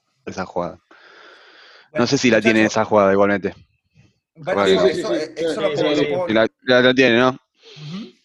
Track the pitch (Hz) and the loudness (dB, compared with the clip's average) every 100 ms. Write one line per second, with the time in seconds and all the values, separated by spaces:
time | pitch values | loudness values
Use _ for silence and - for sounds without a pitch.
0 | _ _ - 95 92 90 87 92 _ - | _ _ -16 -12 -8 -6 -8 -10 _ -20
1 | _ - - - - _ - - _ - | _ -20 -20 -20 -20 _ -20 -20 _ -4
2 | 120 139 127 110 107 110 107 113 107 107 | 0 2 2 4 4 2 2 0 0 2
3 | 98 98 101 101 95 - _ _ _ _ | 4 2 2 0 -4 -10 _ _ _ _
4 | _ _ _ 160 156 196 196 190 180 175 | _ _ _ _ -6 -2 2 2 2 0
5 | - 160 156 151 160 147 151 151 151 147 | -6 -6 -6 -6 -6 -4 -4 -2 -2 -2
6 | 139 110 107 110 110 _ - 123 127 127 | -2 -4 -2 0 0 _ 0 2 4 4
7 | 127 117 127 131 _ _ - 151 151 185 | 2 4 2 -2 _ _ -20 -20 -16 -16
8 | 339 _ | -16 _